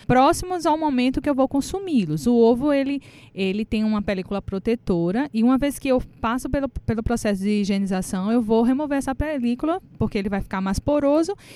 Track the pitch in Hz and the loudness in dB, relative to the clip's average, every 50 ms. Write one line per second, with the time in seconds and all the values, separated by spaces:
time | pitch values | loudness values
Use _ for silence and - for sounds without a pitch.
0 | - - 247 254 269 302 339 - 349 359 370 349 302 330 302 320 311 302 262 247 | 0 2 4 6 6 6 4 2 -2 -6 -6 -2 0 0 0 2 0 0 0 2
1 | 247 262 262 294 254 294 277 262 262 - - 277 254 - - 392 403 370 302 233 | 0 0 0 0 -2 -2 0 2 0 0 0 -2 -2 -2 -6 -6 -4 0 0 0
2 | 185 151 151 160 - 240 240 233 226 226 254 240 277 302 285 277 277 269 277 277 | 0 0 -2 -2 0 2 4 6 6 6 4 2 2 0 0 0 0 -2 -4 -6
3 | - - - - - - - - 196 190 190 208 220 - 233 214 220 214 214 208 | -8 -14 -20 -20 -20 -16 -8 -4 -4 -2 -2 -4 -4 -4 -2 -2 0 0 0 -2
4 | 202 - 202 190 180 - 202 196 - - 196 190 - 226 226 233 - - 185 170 | -2 -2 -4 -4 -4 -6 -6 -6 -6 -6 -8 -4 -2 -2 -2 -2 0 0 0 0
5 | 170 170 190 233 294 302 - 220 220 247 269 247 277 285 262 - - 269 254 254 | 2 0 0 -2 -2 -2 0 2 2 4 4 4 2 -2 -4 -2 0 0 0 0
6 | - - - - - 226 233 262 - 294 262 285 269 262 - - - - 226 220 | 0 -4 -10 -6 -4 -4 -2 -2 -4 -2 -2 -2 -2 -4 -6 -8 -4 -4 -4 -2
7 | 226 - 240 226 - 214 202 185 190 208 208 208 202 185 202 196 196 185 196 185 | -2 -2 -2 0 0 -2 -2 0 0 0 0 0 0 0 0 -2 0 -2 -2 -4
8 | 180 - - 185 185 208 233 247 226 208 226 226 233 240 262 277 302 277 285 277 | -4 -4 -4 -4 -2 0 0 0 2 2 2 2 4 2 2 0 0 -2 -2 -2
9 | 254 277 269 - 294 302 302 269 240 240 247 254 - 311 339 381 - - - - | -2 -4 -4 -4 -4 -4 -4 -2 -2 -2 -2 -2 -2 -2 -2 -4 -6 -12 -6 -4
10 | 220 214 - 208 196 208 202 196 - - - 190 190 95 - - - 285 294 294 | -4 -2 -2 -4 -4 -2 -4 -4 -6 -4 -6 -4 -4 -2 -4 -2 0 0 0 2
11 | 285 277 294 311 330 339 403 - - - - | 4 4 4 2 2 0 -4 -10 -10 -20 -16